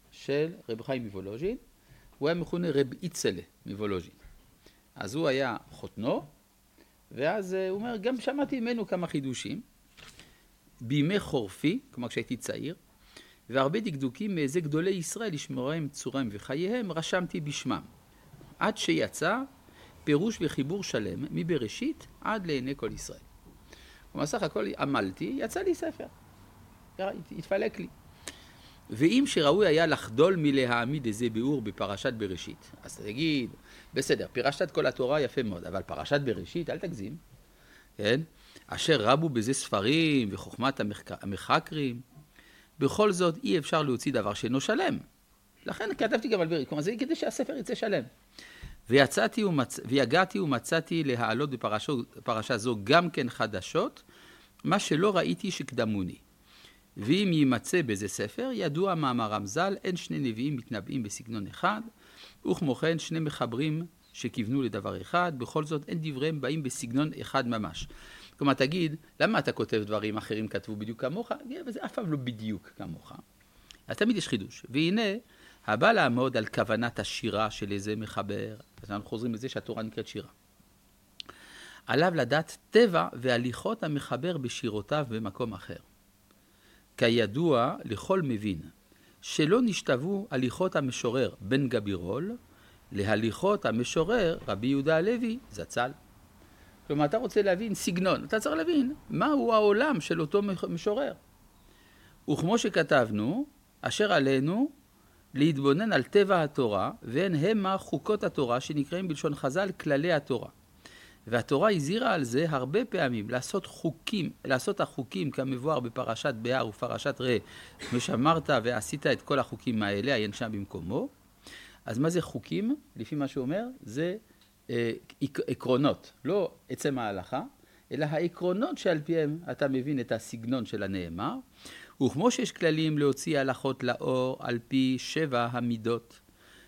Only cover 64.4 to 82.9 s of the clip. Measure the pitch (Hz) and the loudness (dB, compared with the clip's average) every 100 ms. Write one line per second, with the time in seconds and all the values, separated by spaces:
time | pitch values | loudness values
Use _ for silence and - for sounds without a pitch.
64.4 | 107 139 120 107 101 95 95 170 175 135 | -2 0 0 -2 -4 -6 -2 0 2 -2
65.4 | 123 156 151 156 - 170 156 131 156 151 | -4 -2 -2 -4 -4 -6 -4 -2 -2 -2
66.4 | 131 160 131 - 120 127 151 - - 139 | -2 -2 -2 -6 -2 0 0 -2 -2 -2
67.4 | 120 113 90 - - - - - - - | 0 -2 -4 -6 -10 -12 -20 -20 -16 -2
68.4 | 143 131 135 180 160 156 - - 165 214 | 2 4 2 2 -2 -2 -10 0 2 2
69.4 | - 143 110 113 104 107 107 104 - 107 | 0 -2 0 0 0 -2 -2 -4 -4 -4
70.4 | 107 101 - 104 107 113 127 175 - 294 | -4 -4 -6 -8 -8 -4 -4 -4 -6 -6
71.4 | 277 311 311 214 247 - 190 147 123 110 | -8 -10 -10 -8 -8 -6 -2 -2 -2 -6
72.4 | 110 101 - - 92 76 - - - _ | -4 -6 -8 -14 -10 -10 -14 -18 -20 _
73.4 | _ _ - - - - 220 214 - 110 | _ _ -20 -18 -8 -2 0 0 0 -2
74.4 | 95 - - 131 165 214 214 214 - - | -4 -12 -6 0 2 2 0 -4 -10 -20
75.4 | - - - 110 202 214 139 120 131 120 | -20 -10 -2 4 6 6 4 4 2 0
76.4 | 107 - 104 110 120 - 98 - 113 98 | -2 0 2 2 0 -4 -6 -4 -2 0
77.4 | 110 - 101 101 104 107 107 - 101 101 | 0 -2 -4 -4 -4 -4 -6 -6 -4 -4
78.4 | 107 107 - - - 104 - 113 120 110 | -6 -10 -18 -18 -10 -8 -6 -4 -4 -4
79.4 | 131 - - 113 110 117 - 107 - - | -6 -8 -6 -6 -6 -6 -8 -8 -12 -16
80.4 | _ _ _ _ _ _ _ - - - | _ _ _ _ _ _ _ -20 -20 -20
81.4 | - - - - - 123 180 165 117 147 | -20 -20 -20 -12 0 2 4 2 2 0
82.4 | 160 - _ 226 233 | 0 -8 _ 6 8